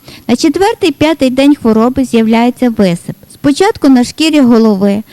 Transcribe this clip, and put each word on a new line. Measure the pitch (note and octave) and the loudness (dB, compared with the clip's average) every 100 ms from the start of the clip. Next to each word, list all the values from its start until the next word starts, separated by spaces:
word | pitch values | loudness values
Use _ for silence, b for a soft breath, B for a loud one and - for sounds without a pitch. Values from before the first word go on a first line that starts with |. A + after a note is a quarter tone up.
| B B - | B B -4
На | B3 | -2
четвертий-п'ятий | D#4+ E4+ G4 A4+ F4 C#4+ D4+ E4 C4 | 0 0 -2 0 -4 -2 -2 0 -2
день | B3+ C#4+ | 0 2
хвороби | D4 A#3 A3 A#3 C4+ | 2 0 0 0 -2
з'являється | B3+ A3+ A3 A3+ A#3+ B3 B3+ | -2 0 0 2 0 0 -4
висип. | A3 F#3+ E3+ - - _ | 0 -2 -2 -8 -16 _
Спочатку | - C#4 C#4+ G4 A4+ D4 | -6 -4 0 -2 0 2
на | B3+ | 2
шкірі | A#3+ - D#4 D4+ | 0 -2 -2 2
голови, | B3 A#3 A3+ G3 G3+ G3+ - | 2 2 2 0 -2 -2 -8